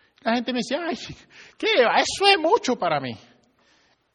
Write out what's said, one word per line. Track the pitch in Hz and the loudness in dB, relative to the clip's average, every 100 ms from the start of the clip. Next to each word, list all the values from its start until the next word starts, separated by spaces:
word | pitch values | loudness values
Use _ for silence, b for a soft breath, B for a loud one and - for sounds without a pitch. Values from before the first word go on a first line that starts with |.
| _ _ | _ _
La | 233 240 | -4 -2
gente | 240 | -2
me | 247 | -4
decía, | - 277 339 | -4 -4 -4
"Ay, | 277 - - - B B - | -8 -10 -18 -20 B B -6
¿qué | 427 403 | 0 2
va? | 226 180 | 4 2
Eso | - - 392 | 0 2 4
es | 392 | 4
mucho | 311 466 - 240 | 4 2 0 -2
para | 180 147 | -2 -2
mí". | 131 113 - _ _ _ _ _ _ _ _ | -4 -10 -16 _ _ _ _ _ _ _ _